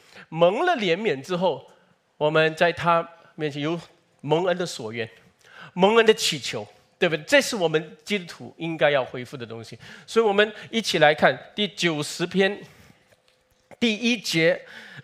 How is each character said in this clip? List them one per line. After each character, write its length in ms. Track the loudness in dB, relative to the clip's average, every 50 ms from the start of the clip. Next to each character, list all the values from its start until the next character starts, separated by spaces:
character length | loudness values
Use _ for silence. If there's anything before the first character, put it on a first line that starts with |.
| _ _ -20 -20 -20 _
蒙 360 | 0 4 4 4 4 2 2
了 120 | 2 2
怜 200 | 0 0 0 0
悯 240 | 0 0 -4 -4 -4
之 160 | -6 -6 -4
后， 320 | -2 -2 -2 -2 -4 -10 -20 -20 _ _ _ _ _ _ _ _
我 140 | -2 -2 2
们 240 | 2 2 2 2 2
在 180 | 2 0 0
他 360 | 0 0 0 2 2 2 0 -4 -14 _ _ _ _
面 160 | -8 -8 -6
前 100 | -6 -4
有 200 | -4 -4 -4 -6 -8 -16 _ _ _ _ _ _
蒙 260 | -2 -2 0 0 2
恩 100 | 0 -2
的 80 | -2 -4
所 280 | -8 -8 -10 -10 -10
愿， 160 | -8 -8 -10 -10 -10 _ _ _ _ _ _ -20 -20 -20 -20 -14 _
蒙 220 | 2 4 6 6
恩 80 | 6 6
的 80 | 6
祈 280 | 4 4 0 -4 -4 -4
求， 260 | -8 -8 -8 -8 -10 -12 -18 _ _ _ _ -2
对 100 | 0 0
不 60 | 0
对？ 60 | -2 -2
这 160 | 2 2 2
是 140 | 4 2 -4
我 140 | -2 -2 0
们 280 | 0 0 -2 -4 -18 _ _
基 140 | -6 -6 -6
督 60 | -6
徒 280 | -8 -16 -18 -18 -18 -12 -8
应 180 | -8 -8 -2
该 140 | 0 2 2
要 140 | 2 2 -2
恢 200 | -2 -8 -12 -12
复 120 | -12 -12
的 100 | -14 -14
东 160 | -14 -14 -16
西。 160 | -16 -16 -18 -20 -20 -20 -20 -20 -18 -2
所 120 | 0 2
以 60 | 2
我 60 | 2
们 200 | 4 4 2 2 0 -14 -16 -6
一 100 | -6 -4
起 160 | -4 -2 2 6
来 160 | 6 6 6
看 240 | 6 4 2 2 0 -10 -14 -6
第 140 | -4 -4 -4
九 340 | -4 -2 -2 -2 -2 -2
十 240 | -6 -8 -6 -8 -8
篇 340 | -4 0 0 0 0 -2 -6 -14 -20 -20 -20 -20 -20 _ _ _ _ _ _ _ _ _ _ _ _ _ _ _ _ -10 _
第 160 | -2 -2 -2
一 240 | 0 0 -2 -2 -2
节 420 | -4 -4 0 2 2 2 2 0 -6 -16 -20 -20 -20 -20 -20 -20